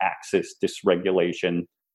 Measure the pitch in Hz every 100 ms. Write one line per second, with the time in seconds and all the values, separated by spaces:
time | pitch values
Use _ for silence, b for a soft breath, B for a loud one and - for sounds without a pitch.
0 | 95 - - 95 82 - 95 - 101 87
1 | 92 92 87 85 90 87 85 _ _